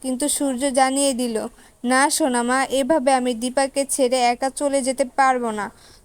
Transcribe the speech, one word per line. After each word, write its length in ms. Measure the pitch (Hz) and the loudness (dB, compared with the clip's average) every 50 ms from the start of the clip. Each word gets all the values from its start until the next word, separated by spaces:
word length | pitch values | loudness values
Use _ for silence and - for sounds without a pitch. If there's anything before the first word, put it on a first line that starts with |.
কিন্তু 280 | - 262 254 247 285 285 | -6 -6 -4 -2 -2 -2
সূর্য 440 | - - 294 277 262 240 277 285 247 | -2 -2 -2 -2 -2 -2 -2 0 2
জানিয়ে 400 | 269 262 262 269 277 277 277 262 | 2 2 2 2 0 0 0 0
দিল, 340 | 226 247 240 226 214 214 233 - - - - _ _ - | -2 -4 -4 -4 -6 -6 -8 -12 -16 -20 -20 _ _ -2
"না 260 | 240 254 262 277 302 | 0 2 4 2 2
সোনা 340 | 285 - 320 262 247 240 247 | 2 0 0 0 0 0 0
মা, 220 | 247 254 269 269 | 0 0 0 0
এভাবে 480 | - 240 269 277 247 320 311 247 277 269 | 0 -2 -2 0 2 0 2 4 2 2
আমি 200 | 254 247 254 247 | 2 2 -2 -4
দীপাকে 520 | 220 240 254 247 285 269 269 - 277 277 277 | -2 -4 -4 0 0 -2 0 -2 -4 -4 -2
ছেড়ে 320 | - - 269 240 254 254 | 0 0 0 2 2 2
একা 280 | 240 240 240 240 269 269 | 2 0 0 0 -4 -6
চলে 320 | 254 - 294 277 269 277 | -4 -2 -2 0 0 0
যেতে 240 | 247 262 254 254 277 | 0 -2 -2 -2 -2
পারবো 460 | 254 - - 269 262 254 247 240 226 | -2 2 2 2 4 2 2 -2 -4
না। 200 | 214 214 202 - - - - - - - | -4 -4 -8 -8 -10 -16 -20 -20 -20 -20